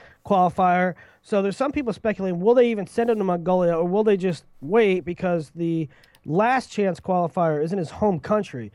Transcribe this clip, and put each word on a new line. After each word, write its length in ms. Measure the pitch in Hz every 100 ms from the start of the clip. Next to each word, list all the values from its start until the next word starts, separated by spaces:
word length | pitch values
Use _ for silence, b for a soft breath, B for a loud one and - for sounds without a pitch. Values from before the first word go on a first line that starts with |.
| B B -
qualifier. 720 | 196 180 - 185 180 180 165 B B
So 200 | - 208
there's 160 | 196 185
some 140 | 269
people 220 | 294 240
speculating, 460 | - 220 196 190 175
will 120 | 196
they 140 | 247 240
even 160 | 214 185
send 240 | - 233
him 80 | 220
to 60 |
Mongolia, 520 | 190 175 165 185 175 165
or 100 | 175
will 180 | 196
they 140 | 220 196
just 260 | 185 156 - -
wait 400 | 139 220 214 185 151
because 440 | 175 185 175 147 165
the 320 | 170 165 151 b b b -
last 440 | 165 226 254 -
chance 280 | - 196 170
qualifier 640 | - 180 170 - 165 151
is 80 | 160
in 80 | 196
his 100 | 160
home 300 | - 208 165
country? 520 | - 214 202 123 107